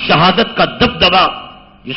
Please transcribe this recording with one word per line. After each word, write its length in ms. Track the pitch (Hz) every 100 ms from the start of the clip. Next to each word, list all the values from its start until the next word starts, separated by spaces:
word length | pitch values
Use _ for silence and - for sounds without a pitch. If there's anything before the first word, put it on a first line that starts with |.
| -
شہادت 500 | 165 180 190 220 -
کا 80 | 165
دبدبا، 600 | - 247 - 180 185 160 - - - - -
جس 100 | -